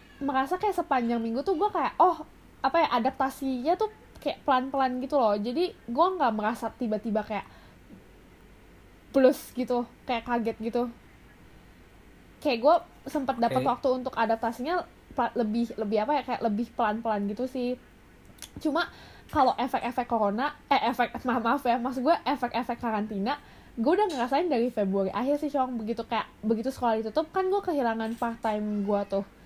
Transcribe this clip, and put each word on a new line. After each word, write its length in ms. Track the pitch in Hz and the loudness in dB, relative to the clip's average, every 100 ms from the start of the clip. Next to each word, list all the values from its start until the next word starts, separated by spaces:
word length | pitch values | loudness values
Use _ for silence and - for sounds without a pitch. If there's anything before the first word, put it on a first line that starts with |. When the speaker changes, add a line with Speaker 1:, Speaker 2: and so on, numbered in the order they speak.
| - - | -20 -8
Speaker 1:
merasa 400 | 277 262 269 359 | -2 0 0 0
kayak 160 | 427 | 0
sepanjang 460 | 370 - 262 233 233 | 0 0 0 2 0
minggu 220 | 226 233 | -2 -2
tuh 140 | 285 330 | 0 0
gua 120 | 403 | 0
kayak, 280 | 370 254 - | 0 0 4
oh, 220 | 359 320 - - - - | 4 4 -4 -20 -20 -4
apa 180 | 269 330 | 0 2
ya, 100 | 320 | 2
adaptasinya 800 | 247 240 - 269 - 269 254 262 359 | 2 0 0 -2 -2 -4 -2 0 0
tuh 160 | 427 - - - | 0 -6 -20 -8
kayak 220 | 285 - | -6 -4
pelan-pelan 560 | - 262 262 269 262 254 | 2 2 2 0 0 -2
gitu 160 | 262 294 | 0 2
loh. 200 | 226 208 | 4 2
Jadi 400 | 208 254 359 - - | 0 0 -2 -4 -4
gua 300 | 240 359 370 | 2 2 4
nggak 160 | 262 | 0
merasa 360 | 214 208 233 226 | 2 0 -2 -4
tiba-tiba 500 | - 240 214 233 214 | -4 -2 -2 0 -2
kayak 220 | 208 208 - - - - - - - - - - - - - - - - - | -2 -6 -8 -18 -20 -20 -20 -20 -20 -20 -20 -20 -20 -20 -20 -20 -20 -20 -2
plus 420 | 269 262 - - | 6 6 6 -2
gitu, 300 | - 247 240 240 - | -6 -2 -2 -4 -8
kayak 200 | - 240 | -6 -4
kaget 340 | 226 240 220 220 | -2 -2 -2 -4
gitu. 220 | 220 240 240 - - - - - - - - - - - - - - - | -2 -2 -2 -6 -20 -20 -20 -20 -20 -20 -20 -20 -20 -20 -20 -20 -20 -4
Kayak 200 | 302 240 | 0 4
gua 160 | 262 339 - - | 6 4 2 -16
sempet 320 | - 302 262 247 | -6 -4 -2 0
dapet 220 | 233 254 | 2 2
Speaker 2:
Oke. 80 | 262 | 0
Speaker 1:
waktu 200 | 240 269 | 0 0
untuk 200 | 254 254 - | 0 -2 -2
adaptasinya 680 | 226 226 226 233 254 359 - - - | 0 0 -2 -4 -2 -4 -4 -12 -10
pla-, 200 | - 156 | -2 -2
lebih, 420 | - 214 226 233 233 | 0 -2 0 -2 -4
lebih 220 | 214 214 | -2 0
apa 120 | 220 | 0
ya, 80 | 294 | 0
kayak 180 | 247 240 | -2 -2
lebih 240 | 226 208 240 | -2 -2 -4
pelan-pelan 560 | - 220 214 226 208 202 | -2 0 0 -2 -2 -2
gitu 160 | 208 254 | -4 -6
sih. 300 | 262 247 247 - - - - - - - - | -4 -4 -6 -10 -20 -20 -20 -20 -20 -18 -6
Cuma 300 | 311 294 339 - - - - | -2 0 -2 -6 -20 -20 -4
kalau 240 | 302 269 | 2 4
efek-efek 520 | - 247 247 233 247 240 | 2 0 -2 -4 -4 -2
corona, 500 | 233 202 208 285 - - | 0 0 0 -4 -4 0
eh, 140 | 277 233 | 0 2
efek, 260 | 262 240 - | 0 -2 -2
<laughs> 100 | 254 | -2
maaf, 140 | 226 | 0
maaf 220 | 226 277 | 0 0
ya, 120 | 254 240 | 2 0
maksud 260 | 240 262 | 0 -2
gue 140 | 254 339 | 2 2
efek-efek 560 | - 285 240 226 254 240 | 0 -2 -2 -2 -4 -4
karantina, 600 | 240 214 214 208 202 285 - - - | -2 -2 -2 -2 -2 -4 -8 -20 -14
gue 160 | - 226 | -2 2
udah 160 | 381 415 | 4 2
ngerasain 380 | 285 233 277 359 | 0 0 0 2
dari 240 | 254 247 | 2 0
Februari 400 | 233 196 196 190 | 0 0 2 0
akhir 300 | - 254 294 | 0 0 0
sih, 100 | 294 | 0
Cong. 280 | 277 262 240 | -2 -2 -2
Begitu 260 | 214 233 | -6 -6
kayak, 260 | 226 226 - - | -4 -4 -4 -6
begitu 280 | 214 220 247 | -2 0 -2
sekolah 300 | 262 247 220 | -2 0 0
ditutup, 300 | 220 285 320 | -2 -2 -2
kan 180 | 381 370 | 0 0
gue 100 | 392 | 0
kehilangan 540 | 392 294 240 226 220 | 0 0 0 0 -4
part 240 | 233 233 226 | -4 -4 -4
time 440 | 226 214 214 208 | -2 -2 -2 -2
gue 180 | 202 202 202 | 0 0 0
tuh. 180 | 196 196 - | -4 -4 -10